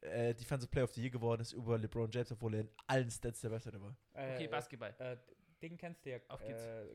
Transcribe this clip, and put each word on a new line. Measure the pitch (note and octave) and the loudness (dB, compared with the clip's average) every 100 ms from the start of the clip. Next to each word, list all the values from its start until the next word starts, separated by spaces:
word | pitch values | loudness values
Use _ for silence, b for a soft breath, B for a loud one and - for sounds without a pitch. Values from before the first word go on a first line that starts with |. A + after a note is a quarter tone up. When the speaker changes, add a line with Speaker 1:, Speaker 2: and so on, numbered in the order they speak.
Speaker 1:
äh, | - G#2+ A#2+ | -2 2 4
Defensive | A#2 A#2+ C#3 A#2+ | 2 0 0 2
Player | D3 | 4
of | B2 | 4
the | - | 2
Year | B2 | -2
geworden | B2 A#2 A2+ | 2 4 4
ist | A#2 | 0
über | - A#2 A2+ | -2 2 4
LeBron | G#2+ A#2 A2+ | 4 2 2
James, | A#2+ A#2+ | 2 0
obwohl | A2 A#2 | 0 0
er | G#2+ | 2
in | A2 - - | 0 -4 2
allen | C3+ B2 | 4 4
Stats | A2+ A#2+ A2 | 0 -4 -2
der | A#2 | -2
Bessere | A2+ A#2 G#2 | -2 -4 -8
war. | G2+ C3 _ | -10 -12 _
Speaker 2:
Äh, | - C3+ | -8 -4
Speaker 3:
Okay, | B2+ D3+ | -2 -2
Basketball. | D3 C#3+ B2 A2 - | -2 -4 -6 -8 -4
Speaker 2:
äh, | B2+ B2 - - _ _ | -4 -6 -10 -20 _ _
den | E3 E3+ | -12 -8
kennst | F3 E3+ | -10 -8
du | C#3 | -6
ja, | B2 - | -8 -8
Speaker 3:
Auf | C3+ | -8
geht's. | A2 A2+ | -6 -6
Speaker 2:
äh, | A#2 A2+ G#2+ | -6 -6 -8